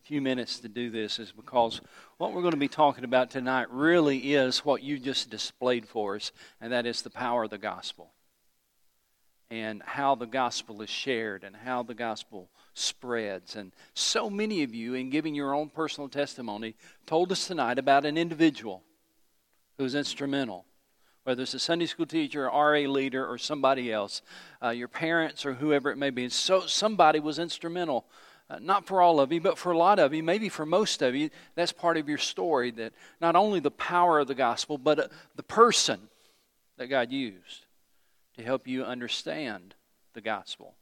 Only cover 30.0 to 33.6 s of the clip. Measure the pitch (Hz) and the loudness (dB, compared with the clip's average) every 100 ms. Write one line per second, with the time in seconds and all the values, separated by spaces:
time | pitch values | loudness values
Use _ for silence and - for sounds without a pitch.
30 | 143 156 160 202 208 - 156 180 214 - | 6 4 0 0 -2 -4 0 2 2 2
31 | 131 131 156 - - - 170 - 170 165 | 0 0 -4 -6 -12 -4 -4 0 0 0
32 | 143 147 - - 185 143 123 113 110 _ | -2 -2 -4 -4 0 0 0 -6 -12 _
33 | - _ 170 170 214 190 | -20 _ 4 6 4 2